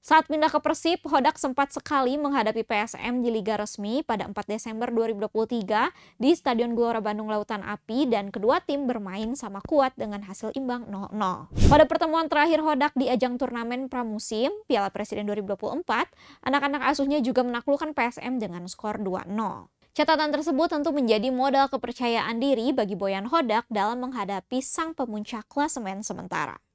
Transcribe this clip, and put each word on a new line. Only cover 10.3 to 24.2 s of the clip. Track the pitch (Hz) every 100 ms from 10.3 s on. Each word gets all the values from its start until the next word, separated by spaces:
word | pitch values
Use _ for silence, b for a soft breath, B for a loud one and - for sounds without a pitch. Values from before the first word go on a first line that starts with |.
| 196 220
imbang | 269 262 247 226
nol | 196 202
nol. | 214 190 175 151 - -
Pada | 302 311
pertemuan | 330 320 320 320
terakhir | 392 311 302
Hodak | 311 285 294
di | 254 269
ajang | 247 254
turnamen | 247 247 240 233 247 262
pramusim | 262 233 214 - 214 262 415 -
Piala | 233 196
Presiden | - 208 202 208
dua | 208
ribu | 196
dua | 196
puluh | - 269
empat, | - 226 339 B B B -
anak-anak | 269 277 285 254
asuhnya | 285 277 294
juga | 240 254
menaklukkan | 247 240 285 285 311
P | 302 240
S | -
M | 247 254
dengan | 208 175 180
skor | - 214 208
dua | 196 180 -
nol. | 208 208 113 - _ b
Catatan | - 302 311 302
tersebut | 294 311 269 330
tentu | 302 302
menjadi | 285 233 214 254
modal | 254 269 277 277
kepercayaan | 269 240 247 240 233 - 233
diri | 277 254 240
bagi | 262 208
Boyan | 190 196 190 214
Hodak | 330 254 214 -
dalam | 214 202 247 254
menghadapi | 254